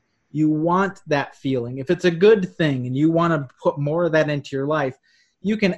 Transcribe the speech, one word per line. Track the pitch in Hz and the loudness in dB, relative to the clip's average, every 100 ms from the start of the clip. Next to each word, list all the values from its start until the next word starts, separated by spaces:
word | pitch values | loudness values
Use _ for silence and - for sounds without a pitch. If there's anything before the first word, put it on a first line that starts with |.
| _ _ _ | _ _ _
you | 147 156 | -2 0
want | 156 160 180 190 190 - | 0 0 0 -2 -4 -4
that | 143 131 - | -2 -2 -8
feeling, | 139 131 117 131 | -4 -4 -4 -8
if | 127 | -4
it's | 175 180 | 0 0
a | |
good | 165 202 220 180 - | 4 4 4 2 -2
thing | 160 135 123 | -2 0 -4
and | 131 | 0
you | 156 | 2
wanna | 165 170 156 135 _ | 2 2 0 -4 _
put | 180 156 | -4 -2
more | 143 165 175 | -4 -2 0
of | |
that | 156 151 | 2 2
into | 147 139 135 | -2 -6 -6
your | 143 | -4
life, | 156 135 - _ _ _ _ | -2 -2 -6 _ _ _ _
you | 185 220 | -4 0
can | 202 | 0